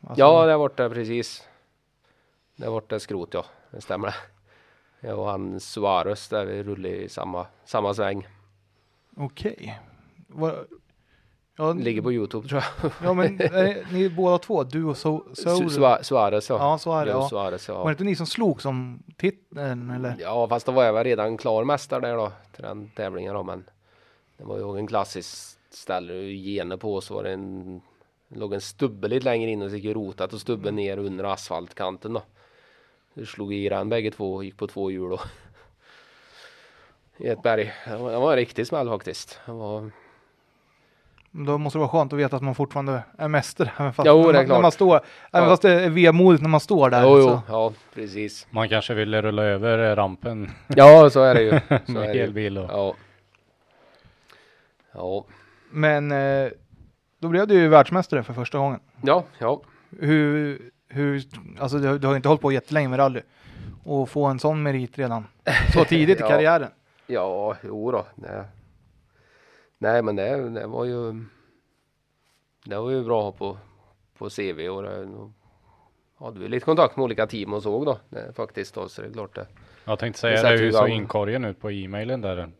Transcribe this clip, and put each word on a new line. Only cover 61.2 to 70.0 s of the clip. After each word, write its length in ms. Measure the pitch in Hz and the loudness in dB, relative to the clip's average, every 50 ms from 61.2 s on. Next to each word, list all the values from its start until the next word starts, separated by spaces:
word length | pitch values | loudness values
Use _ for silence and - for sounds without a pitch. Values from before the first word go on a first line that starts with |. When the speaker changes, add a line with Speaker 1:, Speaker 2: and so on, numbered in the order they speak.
| 131 _ - 113 - - - - | -8 _ -18 -20 -20 -20 -12 -8
Speaker 1:
alltså, 180 | 135 135 135 147 | -6 -4 -2 -2
du 100 | 139 135 | 0 0
har, 100 | 139 143 | -2 0
du 100 | 139 135 | 0 0
har 80 | 139 | 0
inte 120 | 135 127 151 | 0 4 2
hållit 140 | 156 147 | 2 4
på 100 | - 143 | 2 0
jättelänge 360 | 135 127 - - 151 156 147 131 | 0 0 -2 -2 -2 -2 -2 0
med 100 | 127 131 | 2 2
rally. 220 | 139 135 127 123 - _ _ _ _ - - - - - - - _ | 2 2 2 -4 -12 _ _ _ _ -20 -20 -18 -18 -18 -18 -18 _
Och 260 | 165 147 139 135 120 | -6 -4 -4 -4 -4
få 160 | - 147 143 | -2 -2 -2
en 140 | 139 135 127 | -2 -2 -2
sån 240 | - 151 156 156 147 | -2 -2 -2 0 -2
merit 340 | 143 135 131 127 120 _ - | -2 -4 -4 -6 -8 _ -8
redan 280 | 135 123 117 113 107 - _ _ _ - 120 - - - - | -6 -6 -6 -8 -10 -12 _ _ _ -2 -2 0 2 2 4
så 120 | - 160 | 4 4
tidigt 320 | - - 170 151 160 190 - | 4 4 2 4 4 4 2
i 20 | |
Speaker 2:
<laughs> 20 | 120 | 4
Ja. 40 | 107 | 2
Speaker 1:
karriären. 420 | 113 147 151 156 170 165 139 113 _ _ _ _ _ _ _ _ | 2 4 4 4 4 2 0 -4 _ _ _ _ _ _ _ _
Speaker 2:
Ja, 480 | 127 110 90 95 90 95 101 107 - - - | -4 -4 -2 -2 -4 -4 -4 -6 -6 -8 -10
jo 280 | 101 104 107 107 120 | -12 -10 -6 -6 -4
då. 140 | 127 104 92 - - | -4 -4 -4 -6 -14
Nej. 280 | - - - 98 101 98 98 - - _ _ _ _ _ _ _ _ _ _ _ _ _ _ _ _ _ _ _ _ _ _ _ _ | -20 -16 -14 -14 -14 -14 -16 -20 -20 _ _ _ _ _ _ _ _ _ _ _ _ _ _ _ _ _ _ _ _ _ _ _ _
Nej, 240 | 113 107 113 120 | -4 0 0 0